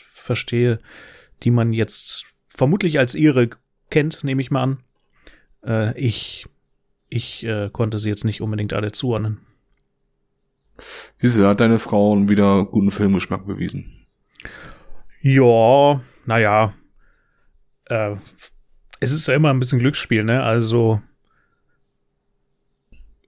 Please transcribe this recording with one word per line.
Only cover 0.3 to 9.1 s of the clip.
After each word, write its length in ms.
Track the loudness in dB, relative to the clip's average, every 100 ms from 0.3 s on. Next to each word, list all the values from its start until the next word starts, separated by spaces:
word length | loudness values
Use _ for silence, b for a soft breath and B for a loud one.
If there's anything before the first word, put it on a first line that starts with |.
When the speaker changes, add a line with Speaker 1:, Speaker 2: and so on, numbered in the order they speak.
| -6 -4 0 0 -2 B B B B B _
Speaker 1:
die 100 | 0
man 220 | 2 2
jetzt 520 | 0 -2 -4 -6 -10 -14 _ _
vermutlich 520 | -2 0 2 0 0
als 160 | -2 2
Ire 340 | 4 4 0 -4 _ _ _
kennt, 340 | -2 -2 -4
nehme 180 | -4 -4
ich 100 | -2
mal 100 | -2
an. 200 | -2 -6 _ _ _ b b b b _ -4
Äh, 320 | -2 -2 -2
ich, 460 | -4 -4 -10 -16 -20 _ _ _ _ _ _
ich, 340 | -10 -8 -10 -8
äh, 240 | -6 -6
konnte 260 | -4 -4 -4
sie 120 | -4
jetzt 160 | -4 -4
nicht 160 | -4
unbedingt 320 | -6 -6 -6
alle 180 | -6 -6
zuordnen. 480 | -6 -4